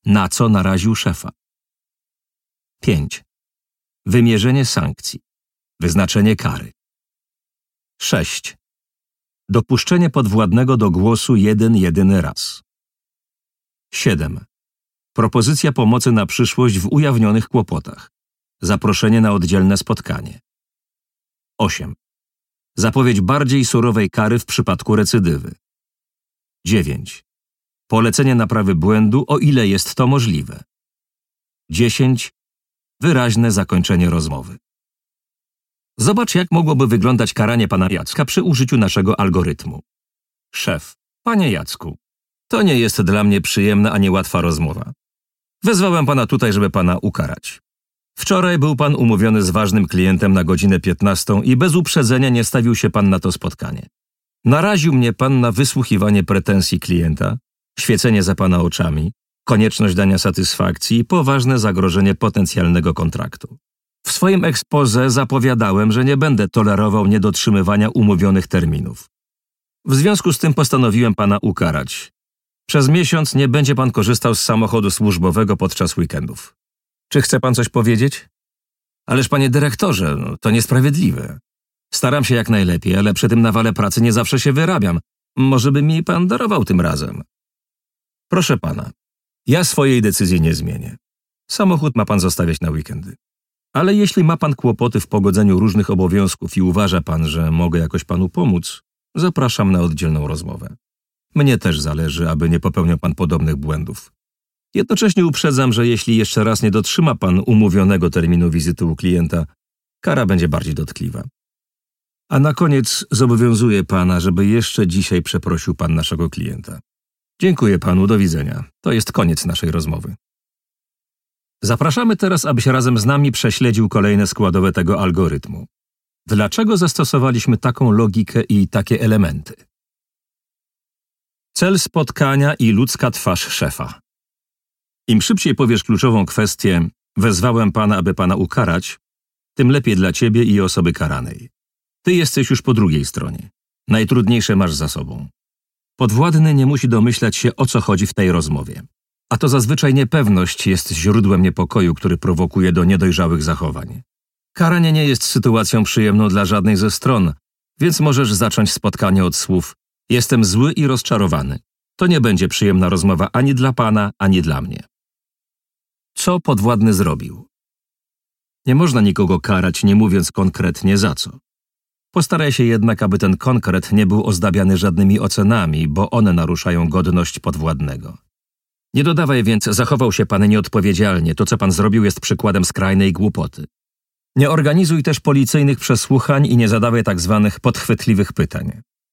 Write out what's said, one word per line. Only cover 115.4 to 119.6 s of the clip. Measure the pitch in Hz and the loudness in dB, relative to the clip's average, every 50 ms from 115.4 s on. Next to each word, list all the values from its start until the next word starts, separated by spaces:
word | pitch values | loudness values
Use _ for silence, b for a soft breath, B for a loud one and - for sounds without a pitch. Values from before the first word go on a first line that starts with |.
| - - 85 82 - - - | -4 -4 -6 -4 -4 -6 -6
pan | - 85 80 80 | -4 -2 -2 -2
naszego | 82 80 - 85 76 85 76 | -2 -2 -4 -4 -4 -4 -4
klienta. | - - - - - - - - 90 - - _ _ _ _ _ _ _ _ _ _ - | -4 -6 -8 -8 -10 -12 -12 -14 -16 -18 -18 _ _ _ _ _ _ _ _ _ _ -2
Dziękuję | 180 190 170 - - 104 98 85 | 0 0 2 2 2 2 2 2
panu, | - - 90 92 95 | 0 0 2 2 2
do | 101 110 | 2 2
widzenia. | 104 98 87 80 78 71 69 - - - - _ _ | 2 2 2 0 -2 -4 -6 -8 -10 -12 -14 _ _
To | - - | -4 -2
jest | 117 110 - - | -2 -2 -2 -2
koniec | - - 98 85 80 - - | -2 0 0 0 0 -2 -2
naszej | 87 85 - | -4 -4 -4